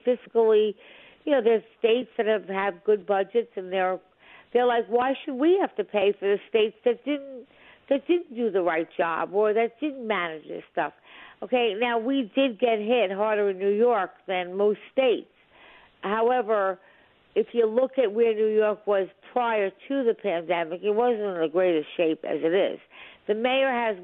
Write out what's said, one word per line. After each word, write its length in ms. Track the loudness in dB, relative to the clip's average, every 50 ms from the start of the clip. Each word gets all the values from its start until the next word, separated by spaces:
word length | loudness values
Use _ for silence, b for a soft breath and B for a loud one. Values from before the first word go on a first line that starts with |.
| -2
fiscally, 680 | -2 -2 -2 -4 -2 0 2 4 4 4 4 2 2 -2 b b b b b b b b b _
you 80 | 0
know, 80 | 0 2
there's 200 | 4 4 2 2 0 -6 _ _
states 320 | 0 2 2 0 -2 -4 -4 -2
that 80 | 0
have, 200 | 0 0 0 -2 -4
have 360 | -4 -4 -2 -4 -4 -2 0
good 220 | 0 0 0 0
budgets, 440 | 0 0 0 0 0 -2 -2 -2 -2 _
and 160 | -12 -8 -4
they're, 260 | -2 -2 0 -2 -2 -4 -8 _ _ b b b b b b b
they're 140 | 0 2 2
like, 200 | 2 2 0 0 0
"Why 260 | 0 0 0 0 -2 -4 -6
should 120 | -8 -4
we 200 | 0 2 4 4 4
have 140 | 2 -2 -2
to 80 | -6 -6
pay 280 | -4 -2 0 2 2 0 0
for 80 | 0
the 120 | 0 0 -2 -2 -2
states 260 | 0 0 0 0 -2 _ -2
that 180 | -2 -2 0 -4
didn't, 400 | -6 -6 -6 -6 -12 -16 -18 -18 b b b b b b b _ -2
that 180 | -2 0 2
didn't 280 | 2 0 0 0 -4 -4
do 160 | -2 -2 0
the 100 | 0 2
right 280 | 0 2 0 0 -2 -4 -4 -2
job 320 | -2 -2 -2 -2 -4 -2
or 220 | 0 0 2 2 2
that 240 | 2 0 0 -2 _
didn't 260 | -6 -6 -6 -6 -6
manage 400 | -4 -4 -2 -4 -6 -8 -12 -12 -12
this 160 | -14 -14 -14 -8
stuff?" 200 | _ -4 -4 -4 -8 _ B B B B B B B B
Okay, 320 | -6 -2 0 0 0 0 -2 -2
now 200 | -2 -2 -2 -2
we 320 | -2 0 -2 -2 -2 -2 0
did 240 | 0 0 0 0 0
get 220 | 0 0 0 0
hit 300 | 0 0 2 2 2 0
harder 380 | 0 -2 -2 0 0 0 0 -2
in 80 | -2 -2
New 120 | -2 0
York 380 | 2 2 2 2 2 0 -2 -4 -8 _ _
than 300 | -6 -6 -4 -4 -6 -2 0
most 220 | 0 0 0 -2 -6 -4
states. 380 | _ 0 2 2 0 0 -4 -10 b b b b b b b b b b b b b _
However, 760 | -6 -4 -2 0 0 2 0 0 0 0 0 0 0 -2 -4 -6 b b b b b b b b _ _ _
if 120 | -2 -2 0
you 120 | 0 0 0
look 260 | 2 2 0 0 0 0
at 160 | 0 0 0
where 220 | 2 2 2 2 2
New 140 | 2 0 2
York 380 | 2 2 2 2 0 -2 -2
was 220 | 0 0 0 0 -4 -8 _ -20 -6
prior 380 | -4 -2 -2 0 0 0 -2 -2
to 340 | -4 -8 -8 -6 -4 0 0
the 100 | 0 0 0
pandemic, 600 | -4 -4 -4 -4 -4 -2 -2 -2 -2 -4 -6 -4
it 80 | -2 -2
wasn't 320 | 0 2 0 0 0 -2
in 180 | -4 -4 -2 -2
the 80 | -2 0
greatest 380 | 0 2 2 2 2 0 -2 -4 -4
shape 280 | -2 -2 0 -2 -4 -4
as 160 | -6 -4 -2
it 100 | 0 0
is. 260 | 2 0 0 0 -4 -8 -14 B B B B B B B _ -4
The 60 | -4
mayor 360 | -2 -2 -2 0 0 0 0
has, 260 | -2 -2 -2 -4 -4 -4